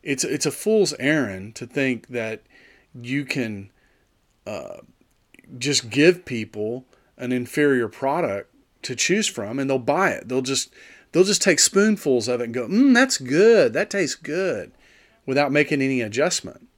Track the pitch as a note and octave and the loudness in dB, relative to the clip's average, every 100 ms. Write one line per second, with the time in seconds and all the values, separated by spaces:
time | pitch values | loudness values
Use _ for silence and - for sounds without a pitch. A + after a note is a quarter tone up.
0 | C#3+ C3+ - D3 D3+ - G#3 A3 F#3 - | -4 -4 -4 -2 -4 -4 0 2 2 -2
1 | C#3 D#3 A#2 F#2+ G2+ A2 A#2+ C#3+ C3+ A#2+ | -2 0 -2 -6 -12 -14 -8 -2 -2 -2
2 | - A#2+ A2+ A2 _ _ _ _ _ B2 | -6 -8 -6 -8 _ _ _ _ _ -18
3 | A#2+ C#3 C#3 C#3 A2+ G#2 G2 _ _ _ | -6 -6 -4 -6 -6 -8 -14 _ _ _
4 | _ _ _ _ - G2+ A1 - _ _ | _ _ _ _ -14 -12 -12 -18 _ _
5 | _ _ _ _ _ B2+ B2+ C3+ A#2 A#2+ | _ _ _ _ _ -8 -4 -2 -2 4
6 | D#3+ F3 - A#2+ G#2+ G#2+ G#2+ B2 B2+ _ | 4 4 -8 -10 -8 -8 -6 -8 _ _
7 | _ _ B2+ B2+ A#2+ - D3 C3 A2 - | _ _ -6 -6 -6 0 2 2 -2 -4
8 | C3+ D#3 D3+ G2 - _ _ _ - B2 | -4 -2 -4 -6 -10 _ _ _ -12 -6
9 | - G#3 G#3 - G#2 C3 C3+ C3 A#2 D3+ | 0 0 -2 -6 -8 -4 -2 0 0 0
10 | F#3+ F#2+ - B2+ B2+ C3+ - - - - | 0 -2 -4 -4 -2 -4 -4 -14 -20 -20
11 | _ D#3+ F#3+ G3+ G3+ D#3 - G3 G#3+ G#3 | _ 2 4 4 2 4 4 4 4 2
12 | D3 B2+ A2+ B2 A#2 B2 A#2 G3 C#4 A#3+ | 2 2 0 -4 -4 -6 -2 4 6 6
13 | C4 - B2+ D3 G#3+ A3 C3 B2 G#3 G3+ | 4 0 0 4 6 8 6 2 -2 -2
14 | D3+ - D#3+ E3 F#3+ A2+ E2+ _ _ _ | -2 -4 -8 -4 -4 -4 -8 _ _ _
15 | _ _ - C3+ C#3+ D3 D3 D3 C3+ C3 | _ _ -2 0 2 2 2 0 0 -2
16 | A2 A2 E3 - - - - | -2 0 0 -2 -8 -18 -20